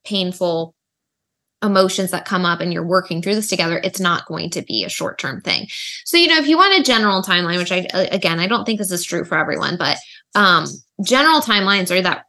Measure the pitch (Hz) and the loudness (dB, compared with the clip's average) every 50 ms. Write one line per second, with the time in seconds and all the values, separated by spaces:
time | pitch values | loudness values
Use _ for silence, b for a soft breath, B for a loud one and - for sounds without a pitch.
0 | - - 208 196 185 180 185 - 185 175 170 165 165 165 _ _ _ _ _ _ | -12 -6 -4 -2 -2 -4 -4 -2 -2 -2 -2 -2 -4 -8 _ _ _ _ _ _
1 | _ _ _ _ _ _ _ _ _ _ _ _ - 208 196 190 190 190 - - | _ _ _ _ _ _ _ _ _ _ _ _ -2 2 4 4 4 4 2 -2
2 | 190 180 - 170 - - 208 185 180 175 170 165 170 175 170 170 170 170 185 185 | -2 -2 -4 -6 -4 -2 -2 0 0 0 0 -2 -2 -4 -4 -4 -2 0 0 0
3 | 185 - 170 165 170 196 208 214 214 - 190 180 170 165 170 - - 185 - - | 0 -2 -4 -4 -2 -2 -2 -2 -2 -2 -2 -2 0 0 -2 -2 -2 -4 -2 -2
4 | 185 175 170 - - - 160 170 - 175 165 - - - - 110 90 - - - | 0 0 0 -2 -4 -6 -8 -8 -8 -6 -6 -8 -8 -6 -6 -6 -6 -6 -6 -6
5 | - - - - - 135 131 - - - 85 - - - B B B B B B | -6 -6 -6 -6 -8 -8 -8 -6 -4 -2 -2 -2 -4 -6 B B B B B B
6 | B B - 339 339 330 339 311 285 285 320 320 381 392 392 370 277 - 247 226 | B B 2 4 4 4 4 2 4 4 4 6 6 6 4 4 4 4 2 2
7 | 214 208 190 190 190 190 180 175 175 170 175 180 175 175 185 180 180 - - 185 | 2 2 2 0 0 0 0 0 0 0 0 -2 -2 0 -2 -2 -2 -2 0 0
8 | 190 - - 190 - 170 165 165 175 190 233 226 - 226 220 208 208 185 185 170 | 0 0 0 -2 0 0 0 0 0 0 0 0 0 -2 -4 -4 -4 -4 -4 -4
9 | - - 180 170 - - - 156 151 - - - 147 143 175 170 - 143 147 - | -4 -4 -4 -4 -4 -2 -2 -2 0 -2 -2 -4 -4 -4 -2 -2 -2 -2 -2 -2
10 | B B B B B B - 202 202 190 175 160 - - - - - _ _ - | B B B B B B 2 4 4 6 4 4 2 -2 -8 -14 -18 _ _ -8
11 | 196 - 240 262 285 320 320 - - 226 214 202 196 196 202 196 185 180 180 185 | -2 2 2 4 4 6 4 4 2 2 2 2 2 2 2 2 2 0 0 0
12 | 185 180 - - - | 0 0 -2 -4 -6